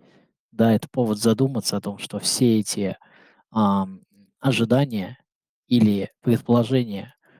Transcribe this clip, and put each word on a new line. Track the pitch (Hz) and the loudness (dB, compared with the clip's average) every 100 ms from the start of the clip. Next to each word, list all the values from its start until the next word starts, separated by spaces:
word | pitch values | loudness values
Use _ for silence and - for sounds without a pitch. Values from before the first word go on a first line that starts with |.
| _ _ _ _ _ | _ _ _ _ _
Да, | 110 113 | 0 2
это | 107 - | 2 -2
повод | - 117 104 | -4 -2 0
задуматься | 113 110 135 127 - 101 | 0 2 0 -2 -6 -6
о | |
том, | 104 101 | -6 -10
что | - 104 | -10 -8
все | - - 123 110 | -4 0 2 2
эти, | 104 - 98 - _ _ _ _ _ | -2 -4 -6 -6 _ _ _ _ _
ам, | - 202 196 190 - _ _ _ _ | 0 0 0 -2 -10 _ _ _ _
ожидания | 135 120 113 127 143 110 92 127 _ _ _ _ - | -2 0 2 2 0 -4 -8 -12 _ _ _ _ 0
или | 120 107 101 95 _ | 4 4 2 -4 _
предположения, | - 117 - 120 113 131 117 98 - _ _ | 0 0 2 2 2 0 -2 -8 -12 _ _